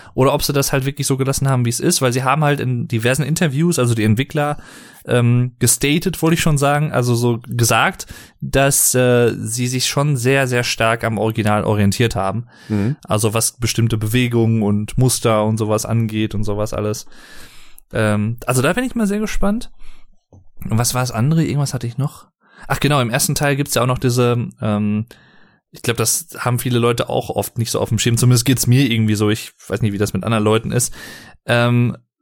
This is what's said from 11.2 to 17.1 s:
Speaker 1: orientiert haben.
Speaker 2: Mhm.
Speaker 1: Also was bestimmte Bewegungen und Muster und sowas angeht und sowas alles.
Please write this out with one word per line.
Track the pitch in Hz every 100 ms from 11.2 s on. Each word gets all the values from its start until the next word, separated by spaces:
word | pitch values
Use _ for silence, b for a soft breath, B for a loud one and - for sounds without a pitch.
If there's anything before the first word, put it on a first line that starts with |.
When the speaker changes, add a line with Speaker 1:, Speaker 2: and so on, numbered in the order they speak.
| 110 110 107 104
Speaker 1:
orientiert | 98 104 101 - 117 101
haben. | 95 104 123 B B
Speaker 2:
Mhm. | 104 104 147 -
Speaker 1:
Also | 107 110 110
was | - -
bestimmte | 117 - 117 113
Bewegungen | 107 123 123 117 113 113
und | 104 101 107 -
Muster | 127 - 120 110 107
und | 110
sowas | 107 107 -
angeht | 113 113 107 107 104
und |
sowas | 104 104 107
alles. | - 104 107 -